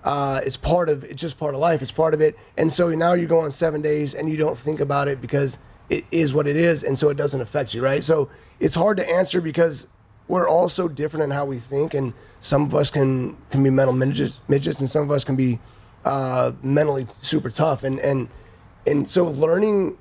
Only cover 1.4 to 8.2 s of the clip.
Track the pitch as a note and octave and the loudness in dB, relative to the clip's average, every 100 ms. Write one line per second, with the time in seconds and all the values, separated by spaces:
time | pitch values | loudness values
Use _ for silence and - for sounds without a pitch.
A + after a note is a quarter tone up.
1.4 | D3+ C#3 E3 D#3+ C3+ - D#3+ D#3 D#3 - | -6 -2 0 0 -4 -2 0 2 2 0
2.4 | - - D#3+ E3+ F3 D#3+ E3+ F3+ E3 E3 | -10 -2 0 2 0 2 2 2 4 2
3.4 | D#3 C#3 E3 D3+ D3+ D3+ D3 - D#3 D#3 | 2 -2 -2 0 -2 0 -2 -4 -4 0
4.4 | D3+ - D3+ D#3 C#3+ C#3+ C#3 C3+ A#2+ C#3 | 0 -2 -6 -2 0 0 0 -4 -2 -2
5.4 | C#3 - - - - - - E3 D3+ C#3+ | -2 -6 -18 -20 -4 -4 0 0 2 2
6.4 | D3 D3 E3+ D3+ - C3+ D3+ C#3+ C#3+ C3+ | 0 2 2 2 0 2 2 2 -2 -2
7.4 | A2+ D3 B2 A2+ C3 C#3+ C3+ D#3 | -4 -4 -4 -2 0 0 2 0